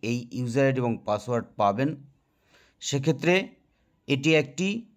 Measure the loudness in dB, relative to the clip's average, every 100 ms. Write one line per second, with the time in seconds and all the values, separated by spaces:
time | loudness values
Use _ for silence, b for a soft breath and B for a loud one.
0 | -4 -4 -6 -8 -2 2 2 2 -2 -2
1 | -2 -4 -2 -4 -4 0 2 2 -2 -4
2 | -16 _ _ b b b b b -4 -2
3 | 0 0 2 2 0 _ _ _ _ _
4 | -4 0 4 4 2 -2 -2 -4 -10